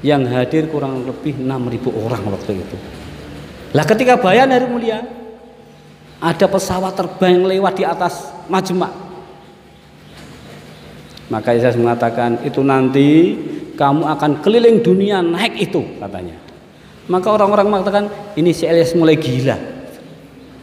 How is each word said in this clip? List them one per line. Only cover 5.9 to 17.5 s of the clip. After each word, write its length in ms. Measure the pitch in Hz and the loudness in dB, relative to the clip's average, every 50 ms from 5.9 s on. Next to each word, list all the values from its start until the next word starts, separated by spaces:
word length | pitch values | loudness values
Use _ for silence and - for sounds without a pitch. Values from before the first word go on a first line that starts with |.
| - - - - - - | -20 -20 -20 -20 -14 -4
ada 260 | - 165 170 - 202 185 | -2 -2 2 2 2 2
pesawat 400 | 196 190 190 - 185 185 190 190 | 2 0 -2 -2 -4 -4 -4 -4
terbang 560 | 190 196 180 170 - - 190 185 180 180 185 190 | -4 -4 -6 -6 -2 0 4 4 6 4 4 2
lewat 320 | 190 190 196 185 190 190 | 2 2 2 0 0 0
di 80 | - 160 | -2 -2
atas 400 | 170 160 180 170 - - - - - - - - | 0 0 -2 -2 -4 -6 -14 -14 -16 -16 -8 -2
majma'. 480 | 196 190 190 185 180 185 165 127 - - - - - - - - - - - - - - - - - - - - - - - - - - - - - - - - - - - - - - - - - - - - - - - - | -2 -2 -2 0 -2 -2 -2 -4 -6 -14 -16 -16 -16 -18 -18 -20 -20 -20 -20 -20 -20 -20 -20 -20 -20 -20 -20 -20 -20 -20 -20 -20 -20 -20 -20 -20 -20 -20 -20 -20 -20 -20 -20 -20 -20 -20 -20 -20 -20 -20 -20 -20 -20 -20 -10 -8
Maka 240 | 117 110 104 123 117 | -6 -2 0 2 2
Ilyas 240 | 117 120 127 117 120 | 4 4 2 2 2
mengatakan, 640 | 117 120 120 120 - 117 120 127 120 120 117 117 - | 2 2 2 2 0 -2 0 0 0 0 -2 -2 -4
"Itu 160 | 147 131 143 | -4 -2 0
nanti 720 | 135 139 135 131 131 131 131 139 139 143 151 160 170 196 220 - - - - - - - | 2 2 2 2 2 2 4 4 4 6 6 6 4 4 0 -4 -8 -10 -10 -10 -12 -14
kamu 320 | - - 147 139 139 156 160 | -4 0 2 2 2 2 0
akan 400 | 151 156 151 151 151 143 143 - | -2 -2 0 0 0 0 0 0
keliling 400 | 196 220 240 233 233 226 196 - | 2 2 6 6 6 4 6 4
dunia 400 | 170 185 190 196 202 202 190 175 | 4 2 4 2 0 0 0 0
naik 320 | 170 170 170 233 233 - | 0 0 -2 -2 -4 -2
itu," 240 | - 175 - - 165 101 - - | -4 -6 -2 -2 -4 -4 -4 -10
katanya. 400 | - 104 95 95 90 90 87 80 78 - - - - - - - - - - - - - - | -12 -12 -10 -10 -10 -12 -12 -14 -16 -20 -20 -20 -20 -20 -20 -20 -20 -20 -20 -20 -20 -6 -2
Maka 240 | 180 185 185 220 | -2 0 2 2
orang-orang 400 | 214 214 202 196 | 2 4 4 4